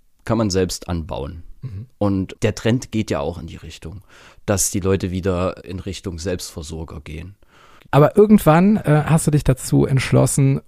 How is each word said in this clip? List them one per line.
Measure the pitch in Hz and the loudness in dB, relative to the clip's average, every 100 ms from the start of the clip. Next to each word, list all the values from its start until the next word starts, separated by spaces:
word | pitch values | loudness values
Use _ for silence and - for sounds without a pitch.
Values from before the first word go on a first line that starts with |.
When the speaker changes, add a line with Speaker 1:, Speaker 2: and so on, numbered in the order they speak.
| _ _ | _ _
Speaker 1:
kann | - 113 | -4 -2
man | 107 | 0
selbst | 92 92 - - | 0 -2 -4 -8
anbauen. | 87 76 - 69 82 - - | -6 -6 -10 -10 -12 -16 -16
Speaker 2:
Mhm. | 131 98 117 - | -14 -14 -14 -4
Speaker 1:
Und | 101 98 92 - | -2 0 -4 -4
der | 107 | -4
Trend | - 113 123 - | -2 0 -2 -2
geht | 110 104 | -6 -4
ja | 85 | -4
auch | 73 87 | -4 -8
in | 85 | -12
die | - | -14
Richtung, | 76 - 80 98 - - - _ - | -18 -16 -16 -16 -20 -20 -20 _ -4
dass | 98 - | -2 -2
die | 101 | -2
Leute | 95 98 95 | 0 0 -2
wieder | 90 92 87 90 - | -4 -2 -2 -2 -4
in | 64 92 | -10 -12
Richtung | 101 90 101 85 | -10 -10 -10 -8
Selbstversorger | 92 90 - - 78 80 82 80 | -6 -6 -8 -14 -12 -12 -12 -14
gehen. | 76 76 87 101 _ _ _ - - | -14 -14 -14 -18 _ _ _ -20 -6
Speaker 2:
Aber | 139 147 - | 2 2 6
irgendwann, | 208 214 160 160 190 214 | 6 6 6 4 4 2
äh, | - 151 147 | 2 2 4
hast | 160 - | 2 4
du | |
dich | 147 | 2
dazu | - 127 - 143 | 2 0 2 2
entschlossen, | 143 135 - 127 131 - 135 139 | 4 2 2 4 4 4 2 2